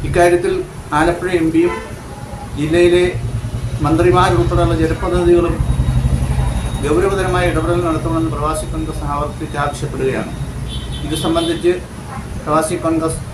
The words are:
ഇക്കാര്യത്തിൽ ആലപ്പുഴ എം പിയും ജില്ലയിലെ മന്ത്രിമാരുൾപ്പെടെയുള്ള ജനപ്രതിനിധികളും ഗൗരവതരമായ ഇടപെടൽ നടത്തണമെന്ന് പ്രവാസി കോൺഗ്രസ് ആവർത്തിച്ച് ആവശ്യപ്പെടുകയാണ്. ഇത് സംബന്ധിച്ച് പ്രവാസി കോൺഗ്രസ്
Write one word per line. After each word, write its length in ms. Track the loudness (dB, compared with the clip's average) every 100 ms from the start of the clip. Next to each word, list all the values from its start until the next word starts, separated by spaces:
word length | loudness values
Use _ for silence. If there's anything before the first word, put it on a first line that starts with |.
| 0
ഇക്കാര്യത്തിൽ 460 | 4 6 4 2 -2 -4 -10 -4 2
ആലപ്പുഴ 300 | 2 0 0 2
എം 60 | 2 4
പിയും 180 | 2 0 -10 -12 -12 -12 -12 -12 -8 -4
ജില്ലയിലെ 440 | 0 4 6 6 2 0 -4 -4 -6 -6 -4 -2 2
മന്ത്രിമാരുൾപ്പെടെയുള്ള 880 | 4 4 6 4 4 2 2 2 2
ജനപ്രതിനിധികളും 720 | 0 0 0 2 4 4 4 0 0 2 2 2 2 0 2 2 0 -2 -4 -4 0
ഗൗരവതരമായ 680 | 2 2 0 0 2 2
ഇടപെടൽ 280 | 0 0 0 0
നടത്തണമെന്ന് 420 | -2 -2 -2 -2 -2
പ്രവാസി 300 | -2 -2 -4
കോൺഗ്രസ് 340 | -4 -4 -4 -4
ആവർത്തിച്ച് 460 | -4 -4 -6 -8 -4 -4
ആവശ്യപ്പെടുകയാണ്. 680 | -4 -6 -2 -2 -2 -4 -6 -8 -6 -6 -6 -6 -6 -4
ഇത് 100 | -2 0
സംബന്ധിച്ച് 480 | 0 0 0 2 0 -4 -12 -10 -10 -8 -8
പ്രവാസി 340 | 0 0 2 -2 0
കോൺഗ്രസ് 360 | 0 0 -4 -8